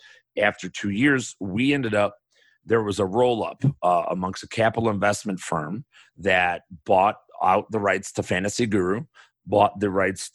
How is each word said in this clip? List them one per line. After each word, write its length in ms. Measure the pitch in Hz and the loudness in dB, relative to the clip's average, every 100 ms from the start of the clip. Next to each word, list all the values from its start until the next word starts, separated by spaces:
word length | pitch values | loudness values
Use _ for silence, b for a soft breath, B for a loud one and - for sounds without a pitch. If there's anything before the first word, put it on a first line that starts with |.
| B B B - | B B B -2
After 320 | 104 - 95 | -2 -2 -10
two 220 | - 104 | -8 -6
years, 440 | 98 143 131 113 - | 0 2 2 -2 -10
we 340 | 95 101 135 | -6 -2 0
ended 220 | 143 117 104 | 0 0 0
up, 220 | 101 - _ b b b | 0 -4 _ b b b
there 200 | - 113 | 0 0
was 160 | 104 101 | 0 0
a 60 | 95 | 0
roll-up, 580 | 107 123 113 82 - 135 - | 2 2 2 -4 -2 -2 0
uh, 220 | 90 87 82 | 2 2 0
amongst 340 | 90 92 - | -2 -4 -6
a 40 | - | -8
capital 420 | - 110 113 113 | 0 0 2 -2
investment 500 | 101 101 101 107 90 | 0 0 0 -4 -6
firm 460 | - 82 76 110 - b b - | -4 -4 -4 -8 -12 b b -6
that 460 | 92 92 87 85 - 87 - | 0 2 2 -2 -10 -10 0
bought 320 | 95 101 104 _ - | 4 4 0 _ -2
out 280 | 92 98 - | 2 2 2
the 80 | 107 | -2
rights 320 | 101 95 - | 0 0 -2
to 100 | - | -6
Fantasy 440 | - 92 101 - 120 | -2 -2 -2 -2 0
Guru, 380 | 101 90 110 156 b b _ 92 | 0 0 -2 -6 b b _ 0
bought 340 | 104 101 101 | 4 4 2
the 100 | 104 | -2
rights 400 | 92 95 92 - | 0 0 -2 -10